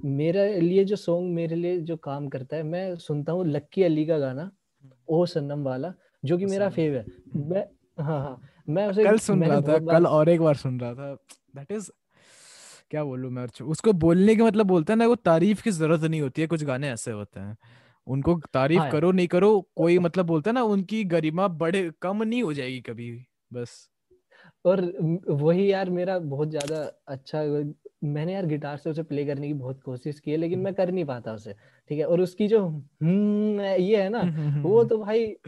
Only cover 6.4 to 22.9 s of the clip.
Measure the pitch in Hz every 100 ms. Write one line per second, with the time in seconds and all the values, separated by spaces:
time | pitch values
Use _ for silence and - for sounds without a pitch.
6.4 | 196 196 196 170 156 131 107 - - 156
7.4 | 147 190 208 _ _ - 147 147 139 123
8.4 | - _ - 165 208 190 202 220 - 185
9.4 | 165 - 147 160 160 160 170 151 156 170
10.4 | 160 139 135 127 120 123 139 135 _ -
11.4 | _ 139 139 214 175 _ _ _ _ -
12.4 | - - - - _ 151 147 127 127 127
13.4 | 123 - 139 156 226 185 165 180 208 220
14.4 | 226 208 196 180 156 220 233 240 175 165
15.4 | 196 202 233 165 156 165 160 156 135 147
16.4 | 160 165 147 127 143 113 123 107 104 95
17.4 | 101 110 _ _ _ _ - 135 160 175
18.4 | - 131 135 175 143 151 175 185 175 180
19.4 | 202 208 - - 170 180 170 185 170 160
20.4 | 202 254 220 202 175 220 190 170 156 170
21.4 | 196 156 165 196 170 - 180 208 220 240
22.4 | 190 143 127 131 123